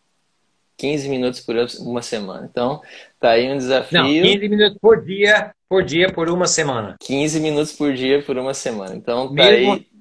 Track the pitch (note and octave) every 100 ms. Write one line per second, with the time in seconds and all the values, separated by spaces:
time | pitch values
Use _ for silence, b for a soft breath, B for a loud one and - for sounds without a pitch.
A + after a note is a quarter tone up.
0 | _ _ _ _ _ _ _ - C3+ D3+
1 | C#3 C3 B2+ B2 - A#2 A#2+ - A#2 A#2+
2 | - A2+ F#2+ F2+ - - B2 D3+ B B
3 | B _ A#2+ A#2 B2+ C#3 B2+ C3 - E3+
4 | C#3 D3+ F#3 G3+ G#3 G#3 G#3 G3 G#3+ A3
5 | - G3 G3+ G#3 F#3 - _ F#3+ C#3+ D#3+
6 | F#3 F3+ E3 F3+ E3+ - D3 A#2+ G2+ G2
7 | - C3+ D3+ D#3 D#3 D3 D3 - D3 C3
8 | C3 C#3+ C#3+ B2+ C3 C3+ C3+ A2 F#2+ F#2+
9 | - A#2+ C3 C#3+ B2+ A#2+ C3 G3 - _